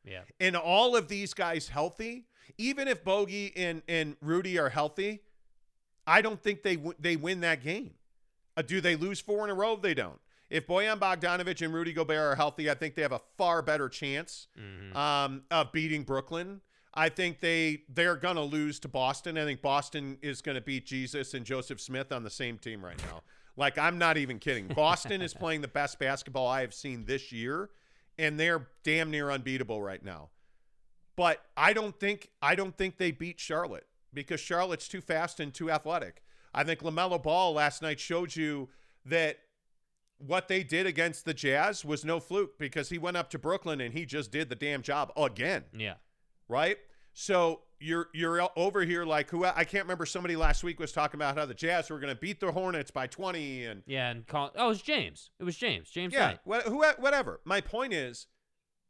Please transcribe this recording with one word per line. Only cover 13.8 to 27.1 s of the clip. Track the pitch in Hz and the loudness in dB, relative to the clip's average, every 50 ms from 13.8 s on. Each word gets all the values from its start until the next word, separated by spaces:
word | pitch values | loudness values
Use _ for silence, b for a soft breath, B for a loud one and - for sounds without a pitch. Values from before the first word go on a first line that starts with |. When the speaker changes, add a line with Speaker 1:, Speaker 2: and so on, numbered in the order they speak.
| 135 131 | 0 -2
Speaker 2:
chance, | - - 151 139 139 147 175 - - - - - _ - | -4 -6 -4 -4 -2 -4 -4 -6 -12 -16 -16 -18 _ -16
Speaker 1:
Mm-hmm. | 107 98 95 95 98 95 95 139 | -14 -14 -12 -12 -12 -6 -2 0
Speaker 2:
um, | 147 147 143 143 139 139 135 135 - - | 2 2 4 4 2 0 -2 -6 -6 0
of | 170 160 147 - | 2 2 2 2
beating | - 160 156 156 156 151 131 | 0 -2 -2 0 -2 -2 -2
Brooklyn. | 127 135 131 131 - 165 170 175 190 202 190 b b b b b b b | -2 -2 -2 -2 -4 -6 -6 -6 -8 -10 -14 b b b b b b b
I | 156 156 165 | 2 2 2
think | - - 185 175 156 - | 2 2 0 -2 -2 0
they, | 180 170 165 165 160 160 151 147 - - | 0 2 4 4 2 2 0 -2 -8 -6
they're | 123 170 170 180 175 139 | 0 2 4 4 4 2
gonna | 175 180 180 160 147 | 0 0 0 0 0
lose | 143 151 151 151 147 143 - | 0 0 0 0 -2 -4 -6
to | - 139 | -10 -4
Boston. | - 135 127 131 135 - - 175 160 160 | 0 2 2 2 0 0 -4 -4 -2 -2
I | 151 | -2
think | 147 135 - - | -2 -2 -2 0
Boston | 139 139 143 135 - - 151 139 135 135 - | 2 2 2 2 0 -6 -8 -8 -8 -10 -8
is | - 147 131 - - | -6 -6 -6 -6 -6
gonna | 151 135 127 | -4 -4 -4
beat | 110 139 135 127 - | -4 -4 -6 -6 -4
Jesus | - 135 131 131 123 - 143 131 - - | -4 -6 -6 -4 -4 -4 -6 -6 -6 -6
and | 131 117 | -8 -6
Joseph | 127 135 131 123 - 135 107 | -4 -4 -4 -4 -6 -10 -10
Smith | - - 127 131 135 135 | -8 -6 -6 -6 -4 -4
on | 139 120 113 | -6 -6 -6
the | 104 | -8
same | - - 135 120 117 101 | -6 -6 -6 -6 -6 -6
team | - 123 110 101 92 | -8 -10 -10 -10 -10
right | 87 85 - 78 85 | -12 -10 -10 -10 -10
now. | 80 82 - b b b b b b | -10 -12 -16 b b b b b b
Like, | 131 143 139 - 151 | 0 0 2 2 2
I'm | 151 170 175 175 | 2 2 2 4
not | 170 165 156 156 | 4 4 4 4
even | 139 127 123 101 | 2 -2 -4 -4
kidding. | - 147 131 113 95 92 | -2 -2 -2 -2 -2 -2
Boston | - 151 151 160 175 - - - 202 190 | 2 4 6 6 6 4 0 -2 -4 -2
is | 180 165 - | -2 -4 -6
Speaker 1:
<laughs> | |
Speaker 2:
playing | - 175 160 160 151 | -4 -4 -2 -2 -2
the | 147 123 | -4 -4
best | - 147 143 - - - | -2 -2 -2 -2 -2 -2
basketball | 139 131 139 - - 139 127 131 127 123 | 0 0 0 -2 -4 -6 -2 0 0 2
I | 131 135 | 2 0
have | 127 113 - | -2 -4 -6
seen | - - 139 127 117 110 | -10 -10 -8 -8 -8 -4
this | 110 | -4